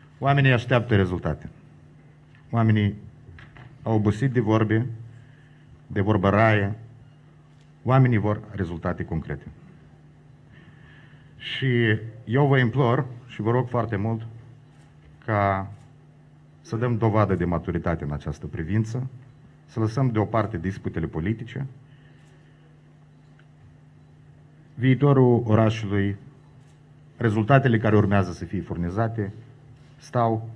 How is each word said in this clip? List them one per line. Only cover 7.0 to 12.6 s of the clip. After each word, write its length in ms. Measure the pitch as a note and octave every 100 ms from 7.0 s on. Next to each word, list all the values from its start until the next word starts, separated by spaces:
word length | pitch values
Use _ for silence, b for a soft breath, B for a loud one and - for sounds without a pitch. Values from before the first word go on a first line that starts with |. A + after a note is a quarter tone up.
| - - - - _ _ - _
Oamenii 340 | - C3 B2+ A2
vor 240 | G2+ G#2 -
rezultate 540 | G2 E2+ E2+ F2+ E2+ E2
concrete. 400 | E2 - C#2+ - - - - - - - - - - - B B B B B B B B -
Și 600 | - - C3+ A#2+ A#2 G#2+ - - -
eu 220 | B2 C#3+
vă 100 |
implor 480 | C3+